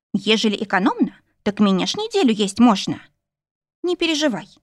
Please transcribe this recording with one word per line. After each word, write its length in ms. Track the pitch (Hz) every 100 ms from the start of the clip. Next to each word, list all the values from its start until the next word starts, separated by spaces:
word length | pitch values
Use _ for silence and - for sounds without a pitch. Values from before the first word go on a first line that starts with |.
| _
"Ежели 420 | 196 202 214 220 202
экономно, 520 | 202 190 202 480 262 - _ _
так 180 | - 202
меня 260 | 208 190 175
ж 100 | -
неделю 360 | 440 403 277
есть 280 | 202 202 -
можно". 420 | 240 202 - 143 - _ _ _ _ _ _ _
"Не 120 | 349
переживай, 540 | 359 339 311 302 196 - _